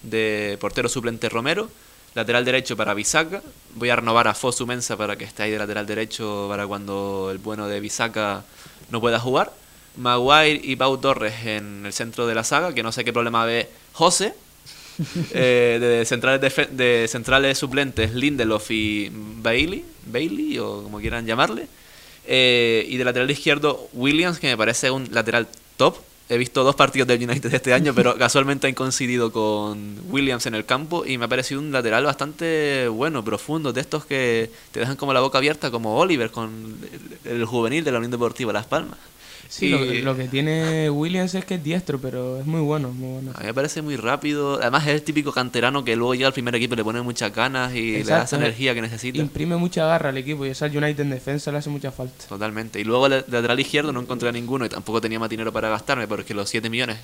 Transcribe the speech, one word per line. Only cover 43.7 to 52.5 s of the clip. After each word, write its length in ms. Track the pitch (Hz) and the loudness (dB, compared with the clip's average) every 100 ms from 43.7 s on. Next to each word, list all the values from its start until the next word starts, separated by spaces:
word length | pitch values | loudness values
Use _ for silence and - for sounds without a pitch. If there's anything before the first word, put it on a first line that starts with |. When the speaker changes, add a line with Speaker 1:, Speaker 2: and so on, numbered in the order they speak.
| 165 | -2
Speaker 1:
muy 140 | 151 135 | -4 -2
rápido. 640 | 110 139 147 147 143 139 | -2 0 0 0 0 2
Además 220 | 120 135 | 4 4
es 60 | 151 | 4
el 80 | 147 | 0
típico 300 | 151 151 143 | 0 0 0
canterano 520 | 139 127 123 120 139 | -2 -2 2 2 2
que 120 | 120 113 | 0 2
luego 180 | 120 | 2
llega 140 | 127 135 | 2 2
al 60 | |
primer 200 | 131 120 | 0 -2
equipo 220 | 120 120 117 | 0 0 0
y 20 | |
le 60 | |
pone 180 | 110 120 | -2 -2
muchas 320 | 123 120 107 | -4 -2 -2
ganas 400 | 107 127 131 127 | 0 0 0 -2
y 220 | 123 113 107 | -2 -2 -2
Speaker 2:
Exacto, 100 | 107 | 2
Speaker 1:
le 100 | 160 | 2
da 40 | - | 2
esa 100 | 143 | 0
Speaker 2:
eh. 40 | |
Speaker 1:
energía 340 | - 110 135 117 | 0 0 0 0
que 60 | |
necesita. 340 | 113 113 123 131 | -4 -6 -6 -4
Speaker 2:
Imprime 380 | 147 147 156 170 | -4 -2 -2 0
mucha 320 | 175 175 160 | 0 0 2
garra 220 | 165 151 | 2 0
al 80 | 131 | -4
equipo 260 | 131 151 135 | -6 -4 -6
y 40 | |
eso 160 | 135 151 | -4 -2
al 120 | 147 | 0
United 220 | 151 147 | 0 0
en 100 | 143 | -2
defensa 420 | 131 - 147 147 | -4 -4 -4 -4
le 60 | 147 | -6
hace 140 | 147 | -6
mucha 200 | 143 135 | -6 -8
falta. 360 | 127 127 - - | -8 -12 -12 -14
Speaker 1:
Totalmente. 520 | 101 107 | -6 -4